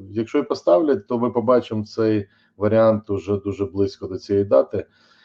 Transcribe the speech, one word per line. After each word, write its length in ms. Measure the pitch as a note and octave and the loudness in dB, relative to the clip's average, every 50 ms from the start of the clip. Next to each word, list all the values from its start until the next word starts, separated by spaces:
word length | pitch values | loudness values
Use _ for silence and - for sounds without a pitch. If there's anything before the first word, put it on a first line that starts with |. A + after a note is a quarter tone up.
| G2 F#2+ | -12 -8
якщо 280 | G2 A2 A2 - - D3 | -6 -6 -4 -2 -2 -2
і 40 | |
поставлять, 640 | - - C#3 - - - - F3 D#3+ D3 C3 G#2 - | -2 -2 -4 -2 2 2 4 4 4 2 0 -2 -2
то 120 | - B2 A#2 | -4 -4 -2
ми 120 | B2 A#2 | -2 -2
побачимо 540 | G#2+ A#2+ A2 A#2+ B2 B2 A#2 - A2+ G#2+ G#2 | -2 -2 0 2 2 2 2 -2 -6 -6 -6
цей 420 | - - A2+ A2 A2 G#2+ G#2 G2+ - _ _ _ _ _ | -6 -4 -2 0 2 0 0 -2 -6 _ _ _ _ _
варіант 540 | - G2+ G#2 A2 A2+ A2+ A2 A2 G#2 - - | -4 -2 2 4 4 4 4 4 2 -2 -4
уже 260 | G2+ F#2+ E2 F#2+ G#2 | -6 -4 -2 -4 -4
дуже 280 | G2 - G2+ F#2 F#2 G2 | -4 -4 -6 -4 -4 -6
близько 420 | F2+ F2+ G2 G2 F#2+ - - G2 | -4 -2 -2 -2 -2 -2 -8 -10
до 120 | F#2+ F#2 F2+ | -10 -10 -8
цієї 260 | - - G2+ G2+ G2+ | -4 -2 0 0 2
дати. 420 | G2+ B2 C3+ C3+ - - F#2+ - _ _ _ _ _ _ _ _ | 4 4 2 2 2 -2 -8 -8 _ _ _ _ _ _ _ _